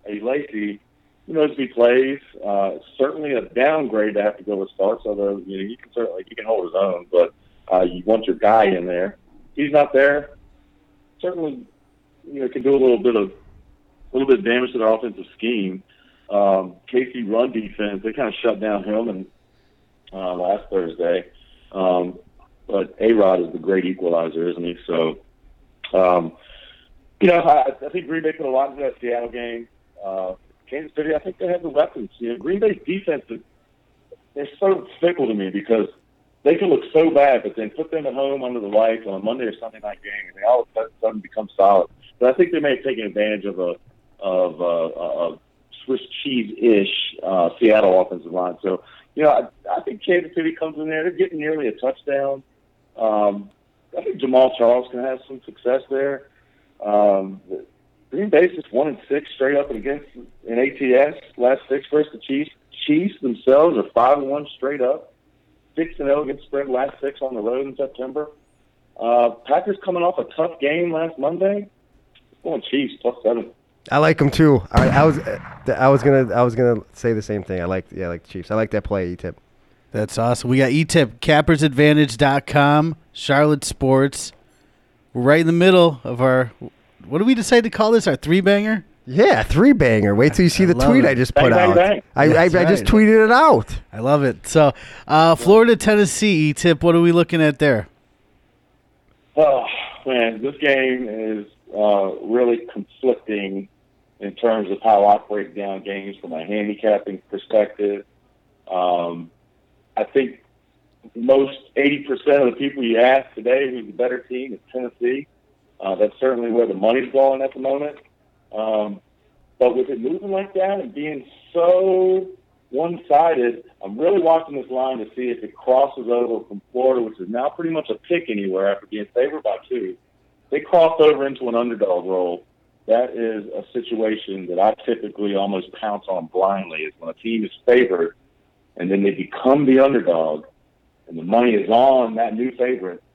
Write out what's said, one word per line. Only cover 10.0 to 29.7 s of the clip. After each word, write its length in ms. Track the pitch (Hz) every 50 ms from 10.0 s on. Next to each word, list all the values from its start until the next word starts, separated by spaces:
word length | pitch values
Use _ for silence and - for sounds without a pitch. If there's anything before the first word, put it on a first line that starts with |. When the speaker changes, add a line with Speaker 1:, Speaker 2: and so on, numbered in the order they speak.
| 139 143 143 147 143 - - _ _ _ _ _ _ _ _ _ _ _ _ _ _ _ _ _
Speaker 1:
Certainly, 440 | - 180 180 170 160 151 135 123 113 _ _ _ _ _ _ _ _ _ _ _ _
you 140 | - 143 139
know, 80 | 131 123
can 140 | - 135
do 100 | 123 135 139
a 40 | 139
little 200 | 131 127 120 110
bit 160 | 98 123 117
of, 160 | 110 101 95
a 840 | - - _ - _ - _ _ _ _ _ _ _ _ - -
little 140 | - 127 135
bit 140 | 135 131 110
of 40 | 98
damage 280 | 113 117 123 127 123
to 60 | 127 120
their 100 | 110 110
offensive 380 | 113 113 127 117 101 - 90 - _
scheme. 460 | _ - 113 123 110 98 92 92 95 - _ _ _ _ _ _ _ _ -
Um, 440 | 101 101 101 98 95 95 95 - - _ _ -
K 240 | - 123 127 127
C 100 | - 127
run 300 | 117 98 107 113 123 135
defense, 500 | 117 110 107 98 - - 107 104 101 95
they 100 | 98 110
kinda 200 | 107 - 131 110 107 -
shut 180 | - 117 107 98
down 240 | 104 107 104 98 92
him 240 | 101 107 110 113 117
and, 180 | 98 92 95 - _ _ _ _ _ _ _ _ _ _ _ _ _ _ _ -
uh, 220 | - 95 95 90 90
last 340 | 87 90 90 101 104 - -
Thursday. 560 | 101 95 87 82 82 - 87 85 87 90 87 - _ _ _ _ _ _ _ _
Um, 480 | - 98 92 92 90 90 90 90 90 - - _ _ _ - _ _ _ _
but 280 | - 104 98 95 87 - -
A-Rod 400 | 104 113 117 107 101 92 92 90
is 120 | 87 82
the 60 | - 87
great 260 | 78 90 98 92 90
equalizer, 640 | 92 92 - 92 87 85 82 82 82 78 82 82 87
isn't 160 | 85 87 87
he? 120 | 87 90 87 -
So, 320 | - 85 82 82 80 78 - _ _ _ _ _ _ _ _ _ _ _ _ - - -
um, 380 | 92 92 90 90 90 82 82 - _ _ - - - - - - _ _ _ _ _ _ _ _ _
you 80 | - 180
know, 120 | 175 170
I, 280 | 151 160 147 151 - - 135 - 135
I 40 | 147
think 180 | - 185 165 127
Green 140 | 160 165
Bay 100 | 156 156
put 140 | 156 - 156
a 40 | 135
lot 200 | 131 131 139 139
into 120 | 131 139
that 180 | 143 131 - _
Seattle 280 | - 120 120 120 120 117
game. 400 | 110 123 120 117 117 117 117 _